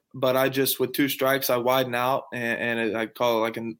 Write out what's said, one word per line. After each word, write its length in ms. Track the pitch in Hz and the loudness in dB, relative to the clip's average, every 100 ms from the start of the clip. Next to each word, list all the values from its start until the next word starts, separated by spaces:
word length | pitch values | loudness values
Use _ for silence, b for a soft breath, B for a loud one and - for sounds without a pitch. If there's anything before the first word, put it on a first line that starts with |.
| _ | _
but 240 | 131 131 127 | -2 2 2
I 100 | 135 | 2
just, 320 | 131 127 - | 0 -2 0
with 140 | 127 | -2
two 160 | - 139 | 0 0
strikes, 400 | - 131 139 139 | 2 0 2 0
I 80 | 123 | 0
widen 380 | 120 131 123 120 | 2 2 2 0
out 320 | 123 135 - | 0 -2 -4
and, 300 | 120 117 113 | -6 -4 -2
and 180 | 120 117 | -2 0
it, 160 | 113 107 | -2 -2
I 120 | 110 | -6
call 320 | - 123 113 | 0 0 2
it, 20 | |
like, 160 | 113 117 | 0 -4
a 160 | 113 | -8